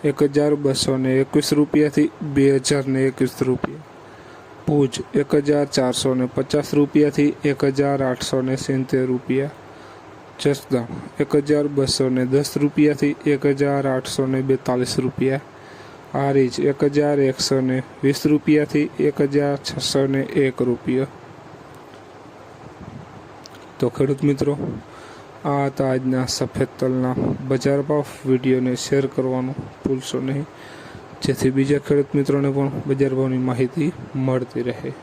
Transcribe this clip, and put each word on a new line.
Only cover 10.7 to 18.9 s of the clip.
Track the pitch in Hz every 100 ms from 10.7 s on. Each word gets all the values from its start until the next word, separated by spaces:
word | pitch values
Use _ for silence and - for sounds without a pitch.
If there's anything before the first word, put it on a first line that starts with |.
| 127 117 - - -
એક | 143 151 143
હજાર | 147 147
બસો | 139 135 - 131
ને | 127
દસ | 127 135 143 143
રૂપિયાથી | 143 147 151 139 143 147 151
એક | 139 143 139
હજાર | 143 143 135
આઠસો | 131 131 - 131
ને | 131
બેતાલીસ | 135 135 - 127 123 -
રૂપિયા. | 127 - 131 135 - - - - - - -
હારીજ | 139 139 139 127 120 143
એક | 139 147
હજાર | 143 147 143
એકસો | 135 131 - 135
ને | 131 131 127 -
વીસ | 135 139
રૂપિયાથી | 147 151 - 151 147 147 156